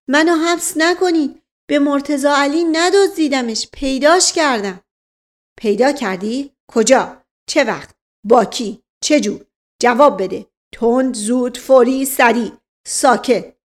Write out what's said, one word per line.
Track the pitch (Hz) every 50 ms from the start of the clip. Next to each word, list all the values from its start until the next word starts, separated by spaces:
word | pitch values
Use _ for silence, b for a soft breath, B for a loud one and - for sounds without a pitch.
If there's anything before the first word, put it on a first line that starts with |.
| _
منو | - 262 294 320 330 339
حبس | 320 320 339 349 330 - - -
نکنید. | 302 320 339 359 349 370 359 339 330 294 262 - - _ _ _ _ _ _
به | 285 294
مرتضی | 285 294 285 277 277 - 302 277 254
علی | 285 285 277 285 285 285 330 339
ندزدیدمش. | 330 311 320 339 359 370 403 392 381 392 349 311 294 277 262 247 233 220 220 - - -
پیداش | - 285 269 269 254 269 294 339 370 359 - -
کردم. | 359 311 285 254 220 196 202 180 185 - _ _ _ _ _ _ _ _ _ _ _ _ _ _
پیدا | - - 214 202 196 240 277
کردی؟ | 285 294 254 196 185 175 185 214 233 262 277 277 - _ _
کجا؟ | _ - 240 220 214 262 240 180 - - - _ _ _ _ _ -
چه | - 320 269
وقت؟ | 220 196 143 - - _ _ _ _ _ _ _
با | 202 226 254 202
کی؟ | - - - 240 196 - - _ _ _ _ -
چه | - 302 294
جور؟ | 202 208 - - - _ _ _ _ _ _ _
جواب | - 240 247 233 294 285 196 185 190
بده. | 185 185 180 - - _ _ _ _ -
تند، | - 240 233 233 254 262 262 240
زود، | 220 208 208 247 254 247 247 247
فوری، | - - - 262 262 233 240 262 269 269
سریع. | 269 - - 254 233 220 240 226 170 - _ _ _ _ _ _
ساکت. | - - - - 269 233 - - - 240 190 185 - - _ _